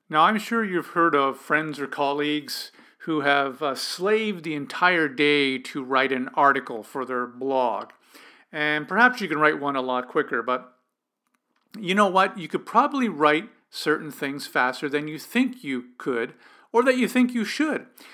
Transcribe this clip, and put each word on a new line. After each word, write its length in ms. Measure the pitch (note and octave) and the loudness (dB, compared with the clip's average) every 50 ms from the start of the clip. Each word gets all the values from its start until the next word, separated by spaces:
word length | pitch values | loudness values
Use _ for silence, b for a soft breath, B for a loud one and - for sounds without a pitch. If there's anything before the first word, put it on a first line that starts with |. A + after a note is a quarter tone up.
| _ - | _ 0
Now, 140 | D3+ D#3 D#3+ | 4 6 6
I'm 140 | F#3 A3 A3 | 6 4 0
sure 240 | G#3+ - A#3 A#3 A3 | -2 -2 -2 -2 -2
you've 260 | G3 F#3 E3+ D3 - | -2 -2 -4 -4 -2
heard 260 | - F3+ E3+ E3 D3+ | 2 2 4 4 4
of 240 | C#3+ C#3 C3+ B2+ - | 4 2 2 0 -4
friends 420 | - - D#3 D3+ D#3+ D#3 D3 C#3 | -4 -2 0 0 0 -2 -6 -8
or 60 | C#3+ | -8
colleagues 840 | C3 - - C#3+ C#3 C#3+ D3 D3 D3 D3+ D3+ D3 D3+ - - - - b b b b b b - | -8 -4 -2 -2 0 0 -2 -2 -2 -2 -4 -4 -6 -10 -10 -10 -12 b b b b b b -6
who 180 | - D#3+ D3+ C#3 | -4 -2 0 2
have, 400 | C#3+ C#3+ C#3+ C#3 C3+ B2+ - D#3 | 4 4 4 2 0 -4 -4 -4
uh, 120 | C#3+ C3 | -4 -4
slaved 720 | B2+ - - - - F3+ G3+ G#3+ A3 A3 G#3+ G3+ F3 D#3 | -4 -6 -8 -6 -4 0 0 2 2 0 -2 -4 -6 -6
the 100 | E3 D3+ | -6 -6
entire 540 | D3 C#3+ C3 - - F3+ F3+ F3+ E3 D#3+ C#3+ | -6 -8 -8 -2 0 2 4 4 4 2 0
day 480 | C3 B2+ D3 D3 D3 C#3+ C#3 C3+ C3 | 2 2 2 4 4 4 2 2 0
to 260 | B2+ B2+ - - D3 C3 | -4 -6 -10 -10 -10 -6
write 300 | B2+ C3+ C3 C3+ C3 C3+ | 0 2 2 2 2 0
an 160 | B2+ B2+ C#3 - | -2 -4 -4 0
article 480 | D#3 C#3+ C#3+ C3+ C3+ C3 - B2 A2 G#2 | 4 4 6 4 4 0 -6 -10 -10 -10
for 240 | - - C#3 B2+ | -10 -8 -8 -6
their 200 | B2 C3 B2 B2 | -4 -4 -4 -4
blog. 640 | A#2+ A#2+ B2 C3 C3+ C3+ C3 B2+ A#2+ G#2+ G2+ A#2 - - B B B B B B B B B B B - | -6 -8 -8 -4 -2 0 0 0 0 -2 -4 -8 -12 -16 B B B B B B B B B B B -6
And 340 | D#3 D3+ D3+ D3+ D3+ D3+ | -4 -2 0 0 -2 -4
perhaps 360 | - F#3 G#3 A#3+ B3 B3 - G3+ | -2 2 4 4 4 4 0 -4
you 60 | E3 | -4
can 100 | D#3 D3+ | 0 2
write 200 | D3+ D3+ D#3 D3+ | 4 4 2 2
one 180 | C#3+ C#3+ C#3 | -2 -4 -2
a 40 | C3+ | -2
lot 280 | B2+ B2+ B2+ B2 B2 - | -2 -2 -2 -2 -4 -2
quicker, 340 | - D#3+ C#3+ - C#3 A#2+ A#2 | -2 -2 -2 -2 -4 -4 -2
but 320 | B2 B2+ B2+ B2+ - _ _ _ _ _ _ _ _ _ _ _ _ _ _ _ _ _ _ _ _ - - | -2 -4 -4 -4 -10 _ _ _ _ _ _ _ _ _ _ _ _ _ _ _ _ _ _ _ _ -18 -10
you 160 | G3+ E3+ F#3+ | -6 -2 2
know 140 | G#3 G#3+ G3 | 2 2 4
what? 280 | F3+ F#3 F#3+ G3+ - | 4 4 2 2 0
You 120 | G#3 D#3+ D3+ | -6 -8 -6
could 180 | - F#3 - | -6 -6 -6
probably 420 | - - A3 C4+ C#4+ D4 C#4 B3 A3 | 0 2 2 2 2 0 -2 -2 -2
write 400 | E3 C#3+ D3+ D3+ D3+ D#3+ G#3 - - _ _ _ | 0 2 4 4 4 2 0 -6 -12 _ _ _
certain 400 | - - - D#3+ D3+ D#3+ D#3+ D3+ | -14 -4 -2 0 0 0 -2 -8
things 360 | C#3 - D#3 C#3 C#3 C#3+ C3+ | -10 -8 -8 -8 -6 -8 -10
faster 420 | - - D3 B2+ B2+ C3 - - C#3+ | -4 -2 0 0 0 0 -2 -4 -4
than 200 | C3+ D3 D3 D3+ | -4 -4 -4 -6
you 100 | D3+ D3+ | -8 -12
think 440 | - - - A#3+ C4 B3 - - - | -12 -2 0 0 2 2 -2 -6 -8
you 220 | C#3+ C3+ B2 A#2+ - - | -6 -6 -6 -6 -8 -14
could 380 | - - D3 B2+ A#2 A#2 C#3 - b b b b b b b - | -8 -6 -4 -2 -2 -4 -4 -8 b b b b b b b 0
or 100 | A#3 B3 | 2 4
that 140 | C4+ B3+ | 4 2
you 120 | B3+ A#3+ F#3+ | 2 0 2
think 240 | - B3+ B3 A#3+ B3 | 2 2 2 2 0
you 120 | A#3+ G#3+ | -2 -4
should. 420 | - - - D4+ D#4 B3+ - - - B B B B | -4 -2 -2 -2 -2 -2 -4 -8 -12 B B B B